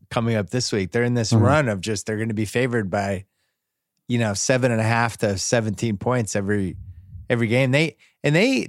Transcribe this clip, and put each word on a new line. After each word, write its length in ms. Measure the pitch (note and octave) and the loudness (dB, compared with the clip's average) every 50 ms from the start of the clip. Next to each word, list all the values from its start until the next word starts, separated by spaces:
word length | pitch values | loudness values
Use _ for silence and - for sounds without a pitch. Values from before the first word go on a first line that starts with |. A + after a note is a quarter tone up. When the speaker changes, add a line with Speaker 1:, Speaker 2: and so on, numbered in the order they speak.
| _ - | _ -4
Speaker 1:
coming 260 | - B2 A2+ A#2 A2+ | -2 -2 0 0 0
up 140 | G#2+ G2 - | 0 -2 -2
this 220 | B2 B2 - - | -4 -4 -2 -2
week. 200 | B2 G#2 F#2+ - | -2 -2 -2 0
They're 120 | - A#2+ A#2+ | 0 0 0
in 100 | A#2+ B2 | 0 0
this 180 | A#2+ A2 - A#2+ | 0 0 2 4
Speaker 2:
Mm-hmm. 100 | A2 G2+ | 4 6
Speaker 1:
run 260 | B2+ D3 D#3 C3+ A2+ | 6 4 4 2 0
of 120 | G#2 F#2 | -2 -4
just, 240 | E2+ A2+ G#2+ F#2 - | -4 -6 -6 -6 -4
they're 120 | A2+ A2 | -6 -4
gonna 160 | G#2+ A2+ A#2 G#2+ | -4 -4 -4 -2
be 120 | A2 G#2+ | -4 -2
favored 440 | - - A#2+ C3 B2 A#2+ A2+ G2+ F2 | -2 0 0 0 0 0 -2 -2 -2
by, 360 | G#2+ G2+ G2 G2+ G2 F#2+ G2 _ _ _ _ _ _ _ _ _ _ _ _ _ _ _ _ | -2 -2 -2 -2 -4 -6 -8 _ _ _ _ _ _ _ _ _ _ _ _ _ _ _ _
you 100 | - A#2+ A#2 | -2 -2 0
know, 140 | A2+ G#2 G2+ | 0 0 -2
seven 380 | - - - C3 B2 B2+ B2 | -2 0 0 2 2 2 2
and 80 | A#2 A2 | 2 2
a 40 | A2 | 2
half 320 | A2+ A#2 A#2 A#2 A2+ - | 2 2 2 2 0 -2
to 200 | - A2+ G#2 G2 | 0 0 0 0
seventeen 600 | F#2+ - - B2+ A#2 A2 A2 G2 - A#2+ A#2 G2+ | -2 -2 0 0 2 2 0 -2 -2 -2 -2 -2
points 380 | - - B2 B2+ B2 G#2+ - - | -2 -2 -2 0 0 -2 -2 -4
every, 400 | G#2 G2 G2+ G#2 G2+ F#2+ F2 - - - - - - - - - - - - | -4 -2 -2 -2 -2 -2 -4 -6 -8 -14 -16 -18 -20 -20 -18 -18 -10 -4 -2
every 180 | B2 A#2 A#2+ | 0 0 0
game. 240 | G#2+ A#2 C3 C3+ B2+ | 2 2 2 2 2
They, 240 | C3 D3 E3 D3+ - _ _ _ _ _ | 2 2 2 0 -2 _ _ _ _ _
and 140 | - D3 D3+ | 0 2 4
they, 320 | E3+ A3 C4+ C4 A#3+ - | 4 4 4 2 0 -2